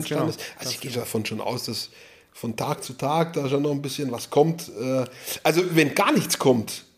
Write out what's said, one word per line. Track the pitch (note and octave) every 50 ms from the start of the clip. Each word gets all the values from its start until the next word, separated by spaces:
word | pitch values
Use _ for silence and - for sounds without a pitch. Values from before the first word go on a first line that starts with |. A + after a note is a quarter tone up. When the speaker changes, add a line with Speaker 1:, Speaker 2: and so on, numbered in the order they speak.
Speaker 1:
entstanden | D#3 - D3+ C#3+ C3+
Speaker 2:
genau. | - -
Speaker 1:
ist. | -
Also | - - - - -
Speaker 2:
Ganz | B2+ A#2+
Speaker 1:
ich | -
gehe | - C#3
Speaker 2:
genau. | A#2+ B2 A2+
Speaker 1:
davon | - - A2+ G#2
schon | - A2 G#2+
aus, | G2+ G2 A#2 A#2 -
dass | - A2+ - - - - - - - - - _ _ -
von | - - A#2+ G#2+
Tag | - B2+ C3 D#3 - -
zu | - C3+
Tag | - C#3 C3+ D3+ E3 E3 E3 E3+
da | D#3 C#3 C3
schon | C#3 C#3+ C#3+
noch | D3+
ein | C#3+ C#3 D3
bisschen | C3+ C3+ - C#3+ C3 A#2
was | A2+ - -
kommt. | - C#3+ D3 E3 E3 E3+ - - - G#2
Äh, | A#2+ C3 C3 C3 B2 - - - - - - - -
also | D#3 D#3 E3+ F#3 F3+ E3
wenn | D#3+ D#3 C#3+ -
gar | - G3+ B3+ D#4
nichts | G#3+ - - - -
kommt, | - C#3 B2+ A#2 G#2+ - - - - - _